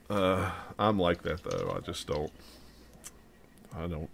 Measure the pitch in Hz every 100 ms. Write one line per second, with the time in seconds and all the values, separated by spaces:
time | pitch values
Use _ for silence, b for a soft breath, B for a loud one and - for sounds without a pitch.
0 | - 101 92 92 92 85 B - 104 104
1 | 87 87 - 80 - 87 87 - - -
2 | - 78 76 - b b b b b -
3 | - - - - - - - 82 85 78
4 | 82